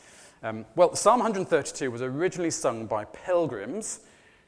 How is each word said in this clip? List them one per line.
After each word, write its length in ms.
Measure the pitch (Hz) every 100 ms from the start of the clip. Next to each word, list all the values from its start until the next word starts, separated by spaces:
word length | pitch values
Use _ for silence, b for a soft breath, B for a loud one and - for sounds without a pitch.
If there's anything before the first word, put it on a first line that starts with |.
| B B B B
Um, 220 | 117 110 107 -
well, 180 | 170 139
Psalm 260 | 208 240
hundred 260 | 208 190 180
thirty-two 420 | 156 139 - 139
was 120 | 117
originally 500 | 131 135 180 175 170
sung 360 | - 139 117 110
by 180 | 110 107
pilgrims 960 | - - 180 160 117 104 185 214 - B B B B